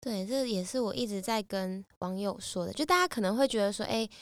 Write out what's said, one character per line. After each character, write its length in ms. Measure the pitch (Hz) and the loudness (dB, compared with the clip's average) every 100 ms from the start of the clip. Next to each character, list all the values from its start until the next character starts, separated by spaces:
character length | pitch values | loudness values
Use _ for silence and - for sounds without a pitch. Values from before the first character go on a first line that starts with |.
对， 260 | 247 202 190 | -6 -4 -2
这 180 | 269 | -2
也 200 | 247 190 | 0 -2
是 160 | 180 262 | -2 0
我 120 | 220 | 0
一 140 | - 226 | 0 -2
直 160 | 202 | -2
在 180 | 190 220 | -2 -2
跟 400 | 202 196 185 190 190 - | -2 -4 -2 -6 -10 -8
网 180 | 180 190 | -6 -2
友 180 | 202 196 | -4 -4
说 260 | - 185 175 | -6 -4 -4
的， 60 | |
就 120 | 247 | 0
大 140 | 302 359 | 4 4
家 80 | 359 | 4
可 140 | 233 | 2
能 160 | 190 226 | 2 4
会 100 | 269 | 4
觉 140 | 220 | 4
得 120 | 202 | 2
说 140 | 202 - | 0 -2
：“哎， 220 | 226 220 - | -2 -2 -8